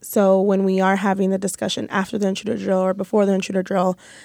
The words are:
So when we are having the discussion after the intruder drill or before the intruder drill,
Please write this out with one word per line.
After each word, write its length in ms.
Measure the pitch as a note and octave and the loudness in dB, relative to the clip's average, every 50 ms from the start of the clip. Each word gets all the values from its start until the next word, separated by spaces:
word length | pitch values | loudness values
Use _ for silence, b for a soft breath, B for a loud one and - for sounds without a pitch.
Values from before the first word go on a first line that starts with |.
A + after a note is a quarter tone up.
So 400 | - - - A3 G3+ F#3+ F#3+ F#3+ | -12 -4 0 2 4 6 6 4
when 220 | F#3+ G#3 G3 F#3+ G3 | 4 2 2 2 2
we 160 | F#3+ F#3+ F#3 | 2 2 2
are 160 | F#3+ F#3+ F#3+ | 2 2 2
having 340 | F#3+ G3 G3+ F#3+ F#3+ F#3+ F#3+ | 2 0 0 0 0 0 0
the 80 | F#3+ F#3+ | 0 -2
discussion 500 | G3 F#3 - - G#3+ G3 - - - - | -4 -4 -6 -4 -6 -4 -4 -6 -8 -6
after 260 | - G3 F#3+ - A#3 G#3 | -4 -4 -4 -4 -4 -4
the 100 | G3+ F#3+ | -2 -2
intruder 280 | F#3+ - - G#3 A#3 G#3+ | -2 -2 -2 -2 -2 -2
drill 200 | F#3+ G3+ F#3+ F#3 | -2 -2 0 0
or 160 | F#3 F#3 F#3+ | 0 0 -2
before 320 | G3+ G3 - - G#3+ G3+ | -4 -4 -2 0 2 2
the 60 | G3 G3 | 2 2
intruder 300 | F#3+ F#3+ - G3 F#3+ F3+ | 0 -2 -2 -4 -4 -2
drill, 360 | - G3 F#3+ F3+ F#3 F3+ - B B B B | -2 0 0 0 0 0 -4 B B B B